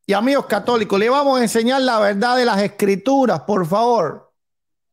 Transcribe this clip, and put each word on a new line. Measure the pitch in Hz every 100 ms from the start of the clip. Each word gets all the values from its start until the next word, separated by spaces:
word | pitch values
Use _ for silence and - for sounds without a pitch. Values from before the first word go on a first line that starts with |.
| -
Y |
amigos | 196 247 277 -
católicos, | 214 - 240 202 196
le | 226
vamos | 277 277 254
a |
enseñar | 233 233 233 269
la | 254 226
verdad | 208 202 240 254
de | 240
las | 196
Escrituras, | 202 - 202 196 269 269 247 160
por | - 196 160
favor. | 202 240 226 151 - _ _ _ _ _ _ _